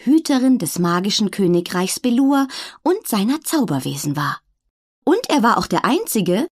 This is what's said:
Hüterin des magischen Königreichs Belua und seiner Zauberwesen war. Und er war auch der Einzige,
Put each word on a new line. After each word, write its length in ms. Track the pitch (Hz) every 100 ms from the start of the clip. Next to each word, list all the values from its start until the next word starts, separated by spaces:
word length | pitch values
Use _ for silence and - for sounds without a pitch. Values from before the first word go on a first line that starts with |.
Hüterin 540 | 240 311 311 262 262 247
des 200 | 165 -
magischen 520 | 175 175 202 - 202
Königreichs 720 | - 180 175 175 180 185 -
Belua 480 | 254 240 269 277 269 - - -
und 240 | 302 403 -
seiner 360 | 208 208 311
Zauberwesen 760 | - 320 190 135 143 139 147 143
war. 240 | - - _ _ _ _ _ _
Und 240 | - 415 -
er 140 | 196
war 160 | 226 208
auch 80 | -
der 180 | 175
Einzige, 640 | 196 330 466 226 180 190 339